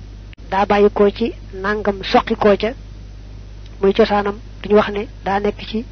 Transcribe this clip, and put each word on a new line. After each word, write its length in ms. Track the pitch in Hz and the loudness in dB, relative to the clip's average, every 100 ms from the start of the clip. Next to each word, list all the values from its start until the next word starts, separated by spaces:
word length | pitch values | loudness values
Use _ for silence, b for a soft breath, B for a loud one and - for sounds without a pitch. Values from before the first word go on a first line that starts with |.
| - - - - - | -16 -16 -18 -18 -4
daa 160 | 190 202 | 0 2
bàyyi 240 | 208 208 | 6 4
ko 160 | - 202 | 6 2
ci 240 | 196 233 - - | 2 -2 -4 -12
nangam 500 | 190 196 214 208 196 | -6 -4 -2 -2 -2
soqi 320 | 185 240 - 226 | 2 2 2 2
koo 200 | 208 196 | 4 4
ca, 140 | 208 262 - - - - - - - - - - | 0 -6 -12 -16 -16 -16 -16 -16 -16 -18 -18 0
muy 120 | 196 | 2
cosaanam, 440 | 196 214 208 202 208 - - | 4 4 4 0 -4 -10 -10
duñu 140 | 190 208 | 2 4
wax 140 | 208 | 4
ne 160 | 202 208 - - | 0 -6 -6 -2
daa 140 | 196 | 0
nekk 200 | 202 202 - | 0 -4 -6
ci 180 | 220 240 | -6 -6